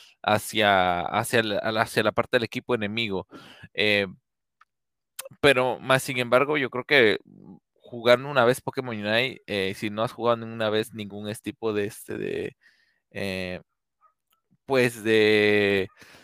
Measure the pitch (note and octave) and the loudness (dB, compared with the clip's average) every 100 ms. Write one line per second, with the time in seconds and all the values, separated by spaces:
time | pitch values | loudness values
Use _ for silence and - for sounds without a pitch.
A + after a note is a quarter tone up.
0 | - _ - G#2+ - G#2+ G#2 G2 F2+ F2 | -20 _ 0 0 0 0 4 4 2 0
1 | - G#2 A#2 A#2+ A2 G2 - A2 A2+ - | -2 -4 0 0 0 -2 -2 -2 -2 0
2 | G#2+ - - B2+ A2+ B2 - A#2+ G2+ A2 | 0 -2 0 -2 -2 -6 -4 -4 -4 -4
3 | A2 F#2 - - - - - - G#2+ G2+ | -4 -6 -8 -16 -20 -20 -10 -2 2 2
4 | F#2+ - _ _ _ _ _ _ _ _ | 0 -8 _ _ _ _ _ _ _ _
5 | _ - - _ D3 B2+ B2+ E2 B2 C3 | _ -20 -20 _ 4 4 2 -2 0 0
6 | - B2+ A#2+ B2 C#3 D3+ B2 B2 - D3 | 0 -6 2 2 2 -2 -4 -6 2 6
7 | A2 - _ G1+ G1+ - _ _ - B2 | 6 2 _ -20 -20 -20 _ _ -18 -2
8 | A2+ B2 C#3 C#3 A#2+ C3 - - B2+ G#2+ | 4 4 2 2 2 0 -4 -8 -8 -6
9 | G#2 A2+ C3 - - G2+ F#2+ G2+ A2 G#2 | -2 0 -2 -6 -6 -4 -4 -4 -6 -4
10 | A#2 - A#2 A#2 A2+ A2+ G#2+ G#2+ A2 A2 | -6 -2 -2 -2 -4 -6 -2 -2 -4 -8
11 | G2+ G2+ G#2 G#2 G#2 - A2 G#2 G2+ - | -12 -10 -10 -10 -12 -8 -4 -4 -4 -8
12 | - A2 G1+ - F#2+ - _ _ _ _ | -12 -8 -6 -6 -8 -12 _ _ _ _
13 | _ G#2 G2 F#2 F#2 F2+ - _ _ _ | _ -10 -8 -8 -8 -12 -16 _ _ _
14 | _ _ _ _ _ _ - C3+ B2 A#2 | _ _ _ _ _ _ -2 2 2 0
15 | G#2+ A2 G#2+ G#2+ G#2 G#2 G2+ G2 F#2+ - | 2 4 6 4 4 4 4 2 -2 -8
16 | - - | -20 -20